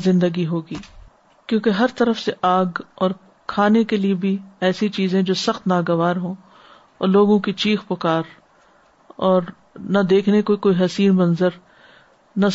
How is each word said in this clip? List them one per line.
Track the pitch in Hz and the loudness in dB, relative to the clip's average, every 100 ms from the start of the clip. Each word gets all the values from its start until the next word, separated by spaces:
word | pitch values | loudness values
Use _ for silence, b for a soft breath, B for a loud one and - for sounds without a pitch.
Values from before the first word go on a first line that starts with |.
زندگی | 185 180 180 175 165 | 2 2 2 -2 -4
ہوگی، | 170 160 160 - - - _ _ _ - | -6 -8 -14 -16 -20 -20 _ _ _ -4
کیونکہ | 220 220 | -2 0
ہر | 190 247 - | 0 0 0
طرف | 233 226 | -2 -2
سے | - - | -4 -2
آگ | 185 185 185 - - | 0 2 0 -4 -12
اور | - 185 190 _ _ - | -4 -4 -4 _ _ -10
کھانے | - 208 220 | -2 2 2
کے | 220 214 | 2 -2
لیے | 196 | -2
بھی | 190 196 196 - - | -2 -2 -4 -8 -6
ایسی | 185 180 214 196 | -4 -2 -4 -2
چیزیں | 190 190 | -2 0
جو | 185 180 | 0 -2
سخت | - 220 190 | -4 -4 -2
ناگوار | 180 170 170 170 180 | -2 0 0 0 -2
ہوں، | 180 190 b b b b b - | -6 -10 b b b b b -6
اور | 190 | 0
لوگوں | 196 208 208 | 4 4 2
کی | 202 185 | 0 -4
چیخ | 214 208 - | -2 -2 -4
پکار، | 175 170 160 160 - _ _ b b b _ _ - 190 | -4 -2 -2 -4 -12 _ _ b b b _ _ -4 0
اور | 185 175 - _ - - | 2 0 -10 _ -14 -4
نہ | 196 185 | 0 2
دیکھنے | 190 202 208 | 2 2 2
کو | 208 208 | 2 0
کوئی | 202 180 | 2 2
حسین | 180 - 196 185 | 0 2 2 4
منظر، | 175 170 180 - b b b b b b _ - | 2 2 0 -4 b b b b b b _ -2
نہ | 202 | 0